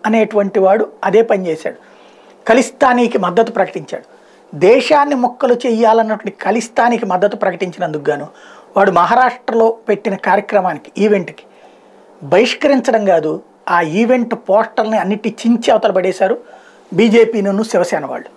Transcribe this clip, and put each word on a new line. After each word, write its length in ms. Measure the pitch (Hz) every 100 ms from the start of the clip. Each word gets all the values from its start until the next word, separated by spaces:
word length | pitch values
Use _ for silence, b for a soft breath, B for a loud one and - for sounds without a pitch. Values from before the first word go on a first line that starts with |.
| 214
అనేటువంటి 520 | 220 214 214 202 196
వాడు 300 | 190 214 - -
అదే 180 | 190 208
పని 240 | 226 202 180
చేశాడు, 300 | 156 - - B B B B B B -
ఖలిస్తానీకి 720 | 233 - - 262 247 233 233
మద్దతు 340 | 180 175 226
ప్రకటించాడు. 640 | 214 185 175 147 - - b b b b
దేశాన్ని 600 | 147 185 262 - 294 285
ముక్కలు 400 | 269 240 - 254
చేయాలన్నటువంటి 800 | 240 254 226 226 226 214 214 196 -
ఖలిస్తానీకి 640 | 196 226 226 - 233 240 202
మద్దతు 300 | 180 202 202
ప్రకటించినందుకు 760 | 190 170 180 165 170 151 143
గాను 160 | 147 143 B B B B -
వాడు 140 | 196
మహారాష్ట్రలో 840 | 175 175 240 254 240 - 226 226 226 -
పెట్టిన 260 | 202 220
కార్యక్రమానికి, 760 | 190 - 202 202 208 185 151 - -
ఈవెంట్కి 460 | 208 202 165 - _ b b b b b b -
బహిష్కరించడం 840 | 139 180 240 - 302 269 233 226
కాదు, 380 | 202 170 156 160 - _ -
ఆ 120 | 175
ఈవెంట్ 540 | 165 175 233 254 233
పోస్టర్‌ని 640 | 226 - 202 226 - 214 220
అన్నిటి 380 | 180 214 220 - 233
చించి 240 | 233 -
అవతల 200 | 220 214
పడేశారు 480 | 185 190 175 190 - B B B B _
బీజేపీ 480 | 170 226 233 220 226
నన్ను 220 | 202 196
శివసేన 440 | 220 185 175 156 135
వాళ్ళు. 220 | 123 -